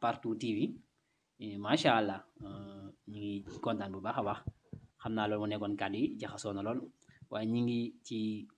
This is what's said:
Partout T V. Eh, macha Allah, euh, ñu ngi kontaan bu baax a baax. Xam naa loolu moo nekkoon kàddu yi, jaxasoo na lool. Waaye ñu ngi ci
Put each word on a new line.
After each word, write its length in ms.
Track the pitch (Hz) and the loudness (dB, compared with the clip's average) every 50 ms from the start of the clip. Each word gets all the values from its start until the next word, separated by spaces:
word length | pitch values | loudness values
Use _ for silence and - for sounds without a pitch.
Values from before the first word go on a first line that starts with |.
Partout 360 | - 117 113 - - 117 110 | 2 0 2 0 -2 -2 -2
T 180 | 107 123 113 107 | 0 0 0 2
V. 200 | 104 - - - - - _ _ _ _ _ _ _ _ _ _ - | 2 2 0 -2 -6 -14 _ _ _ _ _ _ _ _ _ _ -12
Eh, 180 | - 107 101 101 | -10 -8 -6 -4
macha 380 | 101 104 135 156 - 151 120 | 2 2 2 6 6 6 6
Allah, 280 | 113 107 101 95 95 - - _ - - | 6 6 2 0 -4 -8 -14 _ -14 -12
euh, 480 | - - 101 101 98 98 98 98 98 - - _ - | -10 -10 -10 -10 -12 -12 -14 -14 -14 -16 -16 _ -14
ñu 100 | 107 104 | -10 -8
ngi 260 | 104 101 101 101 98 - - - | -6 -4 -4 -6 -6 -8 -10 -2
kontaan 300 | - 117 113 101 101 98 92 | 0 0 0 0 -2 -4 -6
bu 80 | 95 | -4
baax 180 | 92 107 - - | -2 -2 0 0
a 40 | 110 | 0
baax. 160 | 98 104 - - - - - _ _ - - - - _ - - | 0 -2 -2 -4 -8 -10 -10 _ _ -16 -16 -16 -18 _ -8 -4
Xam 120 | 117 113 | -2 0
naa 120 | 110 107 | 2 2
loolu 140 | 104 107 104 | 2 2 2
moo 60 | 104 107 | 2 0
nekkoon 280 | 107 104 104 101 101 | 0 0 0 0 0
kàddu 220 | 101 101 98 98 107 | 0 0 0 2 2
yi, 180 | 135 156 - - | 2 0 0 -2
jaxasoo 320 | 120 - - - - 110 98 | -6 -6 -6 -4 -4 -2 -2
na 100 | 98 98 | 0 0
lool. 180 | 107 120 131 - - - _ _ - - - - - | 0 0 -2 -4 -6 -12 _ _ -20 -20 -20 -12 -6
Waaye 160 | - 107 110 | -4 -2 0
ñu 140 | 110 113 120 120 | 2 2 4 4
ngi 300 | 120 120 117 117 113 - - - | 4 4 2 0 0 -4 -10 -10
ci 440 | - 117 110 107 110 107 104 104 - - | -6 -2 0 0 0 0 -2 -6 -10 -4